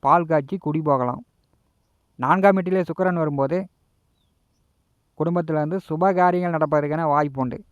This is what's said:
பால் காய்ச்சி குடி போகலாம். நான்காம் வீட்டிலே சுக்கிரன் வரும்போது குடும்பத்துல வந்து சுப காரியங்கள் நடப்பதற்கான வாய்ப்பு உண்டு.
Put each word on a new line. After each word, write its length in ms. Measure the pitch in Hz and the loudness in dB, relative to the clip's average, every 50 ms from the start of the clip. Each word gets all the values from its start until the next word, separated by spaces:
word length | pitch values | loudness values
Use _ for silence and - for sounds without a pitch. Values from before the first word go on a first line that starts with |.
| - | 4
பால் 240 | - 151 175 175 156 | 4 4 4 4 2
காய்ச்சி 280 | 160 151 139 139 190 190 - | -2 -2 -2 -2 -8 -6 -6
குடி 140 | 151 151 156 156 151 | -4 -4 -2 0 0
போகலாம். 320 | 143 131 127 123 123 - 240 _ _ _ _ _ _ _ _ _ _ _ _ _ _ _ _ _ _ _ | 0 0 0 -2 -4 -8 -12 _ _ _ _ _ _ _ _ _ _ _ _ _ _ _ _ _ _ _
நான்காம் 380 | 127 135 160 185 190 202 196 190 | 0 0 2 4 6 4 4 4
வீட்டிலே 280 | 180 180 185 190 180 - | 0 0 0 0 0 -2
சுக்கிரன் 320 | - - 185 185 175 175 160 | -4 -2 -2 -2 0 0 -2
வரும்போது 380 | 151 147 139 135 135 156 185 196 185 _ _ _ _ _ _ _ _ _ _ _ _ _ _ _ _ _ _ _ _ _ _ _ _ _ _ _ _ _ _ | -2 0 -2 -2 -2 -2 -4 -6 -8 _ _ _ _ _ _ _ _ _ _ _ _ _ _ _ _ _ _ _ _ _ _ _ _ _ _ _ _ _ _
குடும்பத்துல 440 | 156 165 175 175 170 160 160 151 151 | -4 -2 -2 -2 -2 -2 -2 -2 -2
வந்து 160 | 151 170 190 - - | -2 -4 -6 -6 -6
சுப 260 | 160 160 180 196 190 180 | -4 0 0 2 2 4
காரியங்கள் 360 | 180 180 175 180 180 175 170 | 4 4 2 2 -2 -2 0
நடப்பதற்கான 480 | 156 156 147 151 151 143 147 151 156 165 156 143 | 0 0 2 2 0 0 0 -2 -2 0 0 2
வாய்ப்பு 320 | 147 151 147 135 135 131 | 2 0 0 -2 -4 -4
உண்டு. 160 | 127 - - 208 _ | -4 -4 -10 -14 _